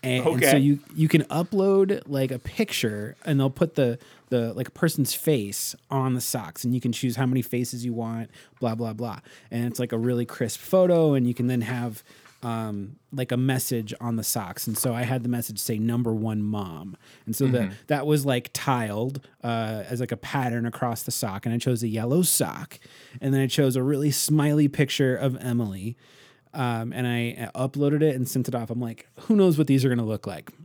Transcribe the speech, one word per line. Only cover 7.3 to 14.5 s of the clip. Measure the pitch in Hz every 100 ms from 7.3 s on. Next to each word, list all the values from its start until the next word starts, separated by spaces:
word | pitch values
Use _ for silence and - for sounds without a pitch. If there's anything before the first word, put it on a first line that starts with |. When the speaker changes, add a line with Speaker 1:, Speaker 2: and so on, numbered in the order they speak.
| 127
Speaker 1:
faces | - 123 123 120 123
you |
want, | 117 113 113 113 - - _
blah, | 120 113
blah, | 113
blah. | 110 120 104 - - -
And | 117 120
it's, | 117
like, | 123
a | 117
really | 117 123 117
crisp | - 117 -
photo, | - 190 180 170 156
and | 139 123
you |
can | 120 123
then | 127
have, | 113 123 120 107 - - - _
um, | 120 113 110 104 98 135 _
like, | 135 127
a | 123
message | 131 131 - 120 107 -
on | 120 113
the |
socks. | 107 117 92